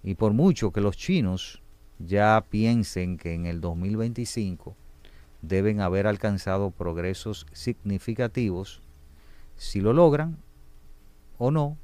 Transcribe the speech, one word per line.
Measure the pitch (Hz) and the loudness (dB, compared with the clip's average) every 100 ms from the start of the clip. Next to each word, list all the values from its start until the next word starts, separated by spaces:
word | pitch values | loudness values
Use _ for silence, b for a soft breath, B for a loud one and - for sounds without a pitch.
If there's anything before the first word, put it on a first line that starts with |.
Y | 95 | -6
por | 92 110 | 0 2
mucho | 110 185 170 107 | 6 4 4 0
que | 104 | 2
los | 101 92 | 0 0
chinos | - 185 98 92 - - - - - - | -2 0 0 -2 -6 -16 -20 -20 -20 -16
ya | 85 101 107 110 - | -2 2 6 4 2
piensen | 107 113 120 104 - 90 87 | 0 2 2 0 -2 -4 -4
que | 85 | -6
en | 85 85 | -4 -4
el | 85 | -4
dos | 85 85 | -4 -4
mil | 92 107 | -2 -2
veinticinco | 117 117 120 - 98 87 - - - - b b b - | -4 -4 -6 -4 -4 -6 -12 -18 -20 -20 b b b -16
deben | 78 95 101 104 | -2 2 2 2
haber | 95 95 101 | 0 2 2
alcanzado | 101 107 98 98 95 98 | 0 0 -2 -2 -2 -2
progresos | - 87 82 90 95 110 101 - | -4 -6 -4 -4 -4 -6 -10 -12
significativos, | - - 117 107 98 - 113 120 - 113 90 98 - - - - b b b b - | -8 -6 -4 -4 -4 -4 -2 -2 0 -2 -2 -8 -14 -20 -20 -20 b b b b -10
si | - 101 | -6 0
lo | 101 | 4
logran | 139 170 147 160 160 - - - - - - - - - - | 8 6 6 -2 -6 -14 -20 -20 -20 -20 -20 -20 -20 -20 -2
o | 123 | 0
no | 151 143 156 | 2 0 -4